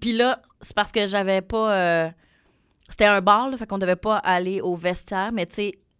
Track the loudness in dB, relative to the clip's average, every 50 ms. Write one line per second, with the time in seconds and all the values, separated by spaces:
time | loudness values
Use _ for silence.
0 | -4 -2 0 2 2 2 0 -2 _ _ _ _ -14 -6 -4 -4 -4 0 0 -2
1 | 0 0 0 -2 0 0 0 -2 -2 -2 -4 -2 0 0 2 2 2 2 2 0
2 | 0 -2 -6 _ _ _ _ _ _ _ _ _ _ _ _ _ _ -16 0 4
3 | 4 6 6 4 6 4 4 4 2 -2 -6 -8 -8 -6 -4 -2 0 0 0 0
4 | 0 -2 -2 0 2 2 0 2 0 -2 -4 -4 -2 -4 -4 -2 -2 -4 -4 -4
5 | -8 -6 -4 -4 -4 -4 -4 -4 -6 -6 -4 -6 -6 -6 -6 -10 _ _ _